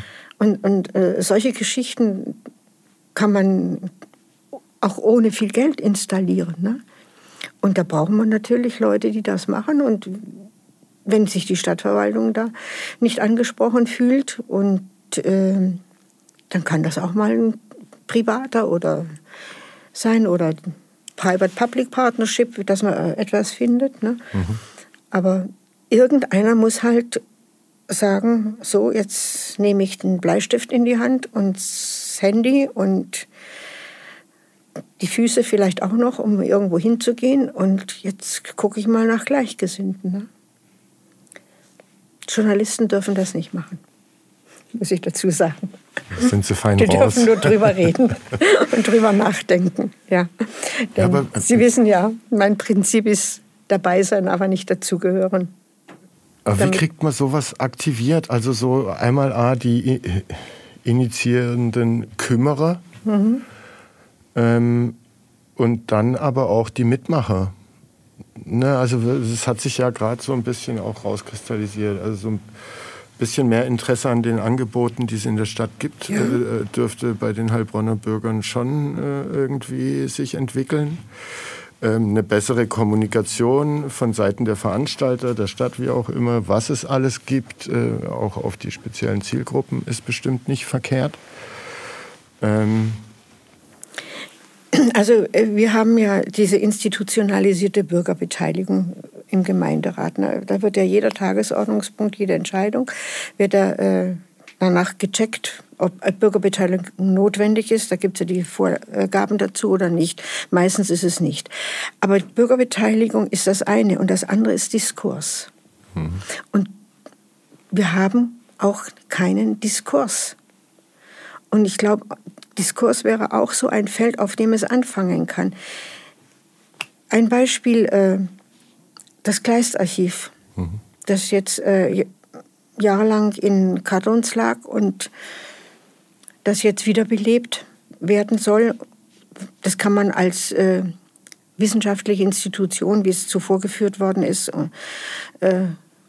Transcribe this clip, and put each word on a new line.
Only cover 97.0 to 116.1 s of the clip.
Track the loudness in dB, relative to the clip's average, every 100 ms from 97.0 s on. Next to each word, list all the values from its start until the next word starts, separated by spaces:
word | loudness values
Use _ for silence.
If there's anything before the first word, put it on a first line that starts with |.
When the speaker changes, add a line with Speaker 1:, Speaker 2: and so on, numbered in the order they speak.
| -2 0 0 2 2 2 0 0
Speaker 1:
Bürgerbeteiligung | 0 0 0 -2 -4 -4 -2 -2 0 0 -2 -6 -16 -20 -2
im | 0
Gemeinderat, | 2 0 0 0 -2 -4 -6 -2
ne? | -2 -2 -2
Da | 0
wird | 0 2
ja |
jeder | 2 2 0
Tagesordnungspunkt, | 0 -2 0 0 -2 0 -2 -4 -4 -4 -2
jede | -2
Entscheidung, | -2 -2 -2 -2 -2 -4 -6 -10 -10 -8 -2
wird | 2
da, | 2 2
äh, | 2 0 2 0 -4 -10 _ -20 -2
danach | 2 2 0 -2
gecheckt, | -4 -2 -2 -4 -10 -12 -18 -4
ob, | -4 -2
äh, | -4
Bürgerbeteiligung | 2 2 4 0 2 0 0 -4 -2
notwendig | 2 4 4 2 2 2 2
ist. | 0 0
Da | -2
gibt's | -2 -2
ja | -2
die | -2
Vorgaben | -4 0 0 0 -4 -2 0 0 0 0
dazu | -2 -2 0
oder | 2 2
nicht. | 0 -2 -4 -10 -10 -2
Meistens | 2 2 2 0
ist | 0
es | 0 0
nicht. | -2 -4 -10 -12 -10 -8 -10 -4
Aber | 2 2
Bürgerbeteiligung | 2 2 4 4 2 0 2 2 2 2 0
ist | 0 0
das | 0
eine | 2 2 4 2
und | 2
das | 0
andere | 0 2 2 0
ist | 0
Diskurs. | -2 -2 -4 -6 -6 -6 -8 -10 -18 _ _ _
Speaker 2:
Mhm. | -8 -6